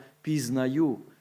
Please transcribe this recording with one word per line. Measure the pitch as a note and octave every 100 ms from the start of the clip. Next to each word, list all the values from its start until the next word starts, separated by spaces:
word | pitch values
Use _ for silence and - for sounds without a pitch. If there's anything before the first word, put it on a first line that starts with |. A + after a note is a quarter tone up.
| - _
пізнаю. | - D3+ A#2+ C3 B2+ C#3 D#3+ A2+ - -